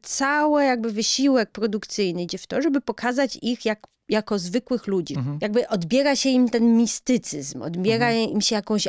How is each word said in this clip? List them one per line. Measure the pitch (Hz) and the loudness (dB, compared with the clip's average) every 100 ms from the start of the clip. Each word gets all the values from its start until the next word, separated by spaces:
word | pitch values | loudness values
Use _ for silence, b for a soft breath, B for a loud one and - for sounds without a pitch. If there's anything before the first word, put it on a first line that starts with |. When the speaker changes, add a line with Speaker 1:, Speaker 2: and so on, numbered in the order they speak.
Speaker 1:
cały | - - 277 294 302 294 | -6 -4 0 2 2 4
jakby | 277 247 226 | 2 2 -2
wysiłek | 208 226 - 277 262 214 | -2 -2 2 2 4 0
produkcyjny | - 214 208 - - 196 175 | -2 -4 -4 -6 -2 -2 -2
idzie | 175 190 | -6 -8
w | - | -6
to, | - | -2
żeby | 302 277 | 0 0
pokazać | - 214 240 247 277 - | -2 -4 -2 0 0 -2
ich | 226 240 226 | -6 -4 -4
jak, | 214 - _ - | -4 -8 _ -4
jako | 214 208 208 | -2 0 -4
zwykłych | 175 226 - 247 - | -2 -4 -2 -6 -2
ludzi. | 196 165 147 | -2 -2 -4
Speaker 2:
Mhm. | 131 147 | -4 -4
Speaker 1:
Jakby | 214 214 - | -2 0 0
odbiera | 214 170 247 277 277 | -2 0 2 2 2
się | 269 | 2
im | 254 247 | 4 4
ten | 233 233 226 | 4 4 6
mistycyzm, | 226 - - 247 - 147 139 131 | 4 0 0 0 -2 -8 -8 -8
odbiera | 117 170 185 226 240 | -8 -2 0 2 2
Speaker 2:
Mhm. | 226 220 | 2 0
Speaker 1:
im | 208 | 0
się | 196 214 | 0 -2
jakąś | 202 214 | -2 -2